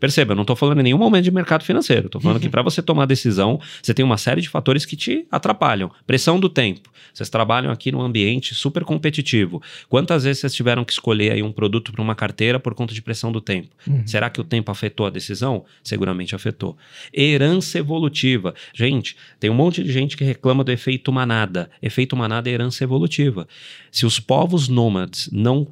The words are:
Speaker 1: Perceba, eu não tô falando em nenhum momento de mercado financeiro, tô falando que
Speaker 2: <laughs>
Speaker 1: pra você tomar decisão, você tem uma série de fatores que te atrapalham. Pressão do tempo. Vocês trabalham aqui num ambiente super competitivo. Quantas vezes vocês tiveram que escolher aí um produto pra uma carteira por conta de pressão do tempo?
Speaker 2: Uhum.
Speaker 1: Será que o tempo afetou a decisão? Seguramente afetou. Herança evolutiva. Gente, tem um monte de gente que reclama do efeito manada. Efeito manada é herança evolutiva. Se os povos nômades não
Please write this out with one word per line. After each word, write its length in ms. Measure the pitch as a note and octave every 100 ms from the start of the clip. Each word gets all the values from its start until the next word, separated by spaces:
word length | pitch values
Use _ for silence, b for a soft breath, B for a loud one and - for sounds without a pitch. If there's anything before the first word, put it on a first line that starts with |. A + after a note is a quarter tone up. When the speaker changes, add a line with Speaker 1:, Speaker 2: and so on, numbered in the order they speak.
Speaker 1:
Perceba, 320 | C#3 D#3 A2
eu 20 |
não 80 | G2+
tô 100 | G2+
falando 280 | A#2+ C#3+ D3
em 20 |
nenhum 140 | B2 D3+
momento 260 | A3+ F#3+
de 80 | F3+
mercado 320 | F#3 E3 D#3+
financeiro, 460 | - C4 - A2+ -
tô 100 | -
falando 220 | - A2+
que 80 | A#2+
Speaker 2:
<laughs> 0 |
Speaker 1:
pra 100 | B2
você 200 | B2+ -
tomar 240 | E3+ D#3
decisão, 560 | C3+ C3 A#2+ G2 G2+ D3 B B
você 120 | -
tem 100 | B2
uma 140 | C3 G#2+
série 240 | B2+ D#3
de 80 | E3
fatores 340 | D3 C3 C#3+
que 140 | - D#3
te 280 | A#3 D4+ -
atrapalham. 580 | - - - C#3+ G#2 F#2 b
Pressão 360 | - B2+ E3 F3+
do 80 | F#3+
tempo. 400 | - G#2+ F2 _ B B
Vocês 160 | - G2+
trabalham 420 | A2+ A2 A#2+ C3+
aqui 180 | A2+ C3+
num 120 | C3
ambiente 520 | B2+ A2+ G2+ C3 -
super 300 | A#2 C#3 F3
competitivo. 800 | E3 D#3 D#3 D3+ - A2+ F2+ E2+ B B B
Quantas 380 | B2+ F3 D#3+
vezes 160 | C3+ C3+
vocês 120 | C#3
tiveram 300 | - A#2+ A#2+
que 80 | A#2
escolher 400 | - A#2 G#2+ G#2+
aí 100 | G#2+
um 120 | G#2
produto 400 | G#2+ G#2 - -
pra 80 | G#2+
uma 120 | A2
carteira 460 | G#2+ G#2 G2+ A2+ B2+
por 160 | B2
conta 180 | A2 A2+
de 80 | A2
pressão 300 | A2+ A2+ A#2
do 80 | A2+
tempo? 300 | - F#2 - _ -
Speaker 2:
Uhum. 180 | C#3
Speaker 1:
Será 240 | G#2+ A2 A#2
que 120 | -
o 20 |
tempo 260 | F2 A#2 G#2
afetou 360 | F#2+ G#2 -
a 40 | G2
decisão? 540 | F#2 - G2+ C3+ G#2 - b
Seguramente 520 | - G#2+ F#2 F2+ F2
afetou. 400 | F#2+ A#2 - F#2 - B B B
Herança 640 | C#3 D3 C#3+ D3 F#3 D#3+ E3+
evolutiva. 760 | D3+ D#3+ D3+ D3+ C3 A#2+ F2+ - B
Gente, 420 | - B2 C3 - - B B
tem 100 | G#2+
um 40 |
monte 300 | A#2+ F3 E3+
de 80 | F3+
gente 260 | C3 C#3+ -
que 60 |
reclama 400 | C3+ A#2 B2+ C3+
do 80 | C3
efeito 400 | A#2+ C3+ C3+ -
manada. 580 | C3 B2 A2+ G2 F2+ E2+ b
Efeito 340 | G#2+ - C3
manada 340 | B2+ A2 A2+ B2
é 40 |
herança 300 | A#2+ B2 -
evolutiva. 640 | C3 C3+ E3 D3 C#3+ F#2+ - B B B B
Se 140 | -
os 140 | A#2 -
povos 480 | - C3+ E3+ F3 B2+
nômades 640 | A#2+ A#2 F#2+ F2+ - -
não 360 | G#2+ A#2 C#3 C#3+